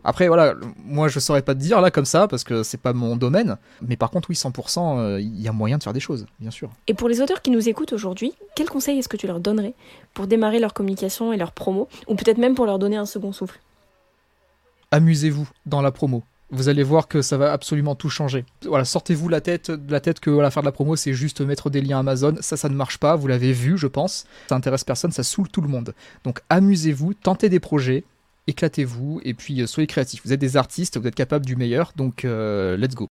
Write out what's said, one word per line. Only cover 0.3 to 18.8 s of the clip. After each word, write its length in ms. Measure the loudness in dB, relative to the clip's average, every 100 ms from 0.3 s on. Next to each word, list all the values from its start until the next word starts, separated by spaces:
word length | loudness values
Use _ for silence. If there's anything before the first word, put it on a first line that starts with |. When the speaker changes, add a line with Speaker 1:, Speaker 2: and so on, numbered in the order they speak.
| 6 4 2 -10 -14 -6
Speaker 1:
moi, 240 | 0 0
je 100 | 0
saurais 220 | 0 0
pas 120 | 2
te 60 | -2
dire, 220 | 2 4
là, 100 | 6
comme 140 | 4 2
ça, 240 | 4 4
parce 160 | 0 -2
que 180 | -2
c'est 160 | -2 -4
pas 140 | -2
mon 240 | 0 0 0
domaine. 400 | 2 2 2 -4 _ -12
Mais 160 | -6 -2
par 120 | 0
contre, 200 | -2 -4
oui, 80 | -4
cent 140 | -4
pour 180 | -6 -6
cent, 300 | -2 0 0
euh, 200 | 0 -2
il 220 | -4 -4
y 80 | -4
a 20 |
moyen 260 | -2 0 0
de 60 |
faire 80 | -2
des 80 | -6
choses, 280 | -4 -8 -8 _
bien 120 | -12
sûr. 180 | -10 -14 -8 -4
Speaker 2:
Et 60 |
pour 160 | 0 0
les 100 | 2
auteurs 220 | 0 0
qui 100 | 2
nous 160 | 4 2
écoutent 240 | -2 -4
aujourd'hui, 400 | -4 -6 -6 -6 -8 -14 -6
quel 140 | -4
conseil 300 | -2 -2 -2
est-ce 100 | -2
que 80 | -6
tu 100 | -6
leur 140 | -4
donnerais 320 | -2 0 -2 -8 -20 -20 _
pour 140 | -10 0
démarrer 320 | 2 4 2
leur 140 | 0
communication 600 | -2 -4 -2 -4 -4 -4
et 40 | -2
leur 140 | -4
promo, 380 | -4 -2 -2 -4 -8 -4
ou 80 | 2
peut-être 220 | 4 4
même 180 | 4 4
pour 100 | 2
leur 140 | 2
donner 160 | 0 -2
un 120 | -4
second 260 | -8 -8
souffle ? 260 | -8 -10 -12 _ _ _ _ _ _ _ _ _ _ _ _ _
Speaker 1:
Amusez-vous 580 | 4 6 4 0 -2 -6 _ -4
dans 160 | 0
la 100 | 0
promo. 320 | 0 -2 -2 -6 _ _
Vous 180 | -2 2
allez 140 | 2
voir 260 | 4 2 2
que 120 | -2
ça 140 | 0 2
va 160 | 2
absolument 440 | 0 -2 -2 0 -2
tout 120 | -4
changer. 360 | -2 -2 -2 -6 _
Voilà, 220 | -2 0